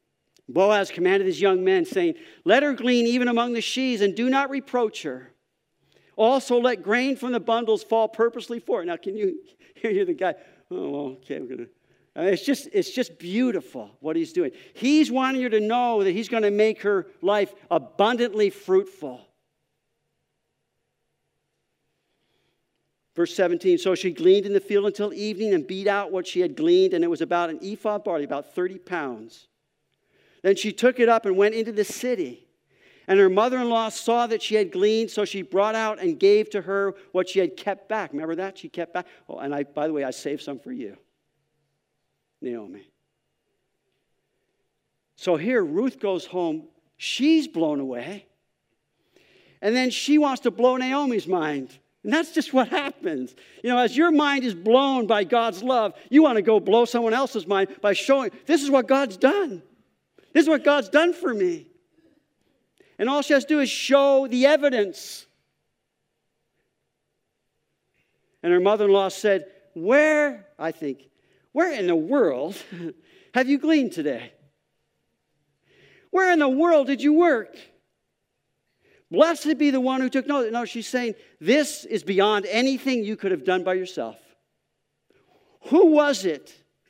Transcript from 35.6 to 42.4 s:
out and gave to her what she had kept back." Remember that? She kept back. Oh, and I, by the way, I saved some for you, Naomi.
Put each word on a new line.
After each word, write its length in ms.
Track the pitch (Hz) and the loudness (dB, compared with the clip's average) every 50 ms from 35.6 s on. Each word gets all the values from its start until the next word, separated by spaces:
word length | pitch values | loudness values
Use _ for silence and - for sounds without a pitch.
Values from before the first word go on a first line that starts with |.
| 202 214 220 | 0 0 0
out 240 | 220 220 220 214 - | -2 -4 -4 -4 -4
and 180 | 180 175 160 135 | -4 -4 -2 2
gave 320 | 190 196 208 214 214 214 | 4 6 6 4 4 0
to 100 | - 202 | -4 -6
her 340 | 165 180 196 196 196 196 190 - - _ | -6 -4 -2 -2 -2 -2 -4 -8 -14 _
what 160 | - 185 185 185 | -2 -2 -2 0
she 120 | - 190 | 0 0
had 180 | 185 165 185 - | 0 0 -4 -6
kept 320 | - 202 190 196 - - | -8 -8 -8 -8 -8 -8
back." 240 | 214 220 190 147 143 | -6 -6 -6 -6 -8
Remember 220 | 143 156 160 165 | -8 -6 -6 -6
that? 220 | 165 190 196 190 - | -6 -6 -8 -10 -14
She 120 | - 160 | -18 -14
kept 240 | - - 170 - - | -10 -10 -10 -8 -8
back. 140 | 180 175 - - _ _ - | -8 -10 -10 -16 _ _ -18
Oh, 120 | - - | -14 -12
and 140 | 135 143 147 | -10 -8 -6
I, 100 | 143 147 | -6 -8
by 240 | 143 - 151 147 160 | -8 -6 -6 -4 -4
the 60 | 156 | -4
way, 120 | 147 139 | -4 -6
I 60 | 131 | -6
saved 320 | 131 - - 147 143 151 - | -8 -8 -8 -8 -8 -8 -10
some 160 | - 143 120 | -12 -14 -14
for 120 | - - | -14 -14
you, 240 | 127 120 120 101 98 - _ _ _ _ _ _ _ _ _ _ _ _ _ _ _ _ _ _ _ _ _ _ _ _ _ _ _ | -12 -12 -12 -14 -16 -18 _ _ _ _ _ _ _ _ _ _ _ _ _ _ _ _ _ _ _ _ _ _ _ _ _ _ _
Naomi. 500 | _ | _